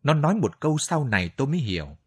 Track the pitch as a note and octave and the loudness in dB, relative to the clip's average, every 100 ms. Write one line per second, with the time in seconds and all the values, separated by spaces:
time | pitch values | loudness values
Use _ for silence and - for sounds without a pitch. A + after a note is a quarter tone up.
0 | C#3 D3+ D3+ G#3+ A2+ - D3+ D3+ - E3 | 2 2 2 2 0 0 -2 -2 0 -2
1 | C3+ G2+ F2 - C#3 F3 A#2 F2 D2 D2 | 0 0 -2 -2 -2 0 -2 -4 -6 -14